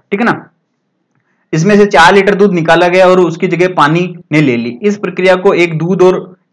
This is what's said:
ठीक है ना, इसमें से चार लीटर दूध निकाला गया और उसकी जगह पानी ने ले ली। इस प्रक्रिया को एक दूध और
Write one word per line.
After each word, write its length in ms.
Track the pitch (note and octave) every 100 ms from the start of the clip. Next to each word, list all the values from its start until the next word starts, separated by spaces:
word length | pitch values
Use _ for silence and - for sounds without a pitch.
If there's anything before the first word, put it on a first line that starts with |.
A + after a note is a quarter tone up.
| _
ठीक 100 | G3+
है 60 | A3+
ना, 240 | - - _ _ _ _ _ _ _ _ _ _
इसमें 240 | D#3+ F#3+ G#3
से 100 | G3+
चार 280 | F3 E3+
लीटर 200 | G3 F#3+
दूध 200 | F#3 G3+
निकाला 340 | F3 D#3+ E3 F3
गया 200 | F#3 F#3
और 120 | F#3
उसकी 260 | E3+ E3 F3+
जगह 280 | E3 F#3
पानी 400 | F3+ D3 E3+ F3+ - -
ने 80 | D3+
ले 160 | C#3 A#2+
ली। 220 | A#2 A#2
इस 140 | G#3 G3+
प्रक्रिया 380 | F#3 F#3 F#3
को 200 | F#3 G3
एक 240 | E3+ F3 D#3
दूध 240 | E3 F3+
और 340 | F3+ F#3 - - _